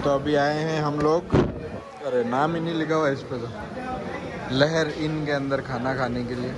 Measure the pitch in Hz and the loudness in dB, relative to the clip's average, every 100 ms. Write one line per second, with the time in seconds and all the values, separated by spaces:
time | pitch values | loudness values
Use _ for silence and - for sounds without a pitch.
0 | 143 139 143 147 143 151 160 156 147 147 | 2 2 4 4 4 2 0 0 0 2
1 | 151 165 180 - - - - - - - | 4 4 4 4 4 -2 -8 -10 -12 -8
2 | 143 123 117 127 156 165 165 165 156 160 | -2 0 2 2 2 2 -2 -2 0 2
3 | 151 135 - 127 117 107 - - - - | 2 0 -4 -6 -6 -8 -10 -8 -6 -6
4 | - - - - - 127 147 165 156 151 | -6 -8 -8 -8 -2 4 4 4 0 0
5 | 156 156 151 143 139 135 131 127 127 131 | -2 -2 0 0 0 -2 -2 -4 -2 0
6 | 127 123 120 127 123 | -2 -2 -4 -4 -4